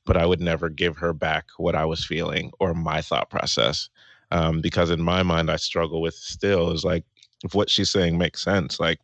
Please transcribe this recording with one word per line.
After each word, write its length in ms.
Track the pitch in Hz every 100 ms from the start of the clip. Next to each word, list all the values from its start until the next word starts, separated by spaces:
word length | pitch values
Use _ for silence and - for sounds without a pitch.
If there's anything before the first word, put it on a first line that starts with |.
| -
But 100 | 90
I 100 | 82
would 140 | 90
never 280 | 87 82 82
give 260 | 76 87 80
her 140 | 85
back 340 | 80 82 78 - -
what 160 | 85
I 100 | 80
was 200 | 80 80
feeling 480 | - 80 82 78 87 -
or 120 | 95
my 260 | 82 80 78
thought 280 | 82 - -
process. 600 | - - - 57 80 - _ - - _
Um, 300 | 87 82 80
because 300 | 82 90 85
in 120 | 85
my 200 | 82 90
mind, 280 | 92 82 80
I 60 | 80
struggle 440 | - 85 82 82
with 140 | 82
still 560 | - - - 98 95 85
is, 120 | 82
like, 200 | 90 85 - _ - _
if 100 | -
what 140 | 98 104
she's 220 | - 98
saying 260 | 104 87 82
makes 260 | 87 -
sense, 380 | - 98 80 -
like, 200 | 82 82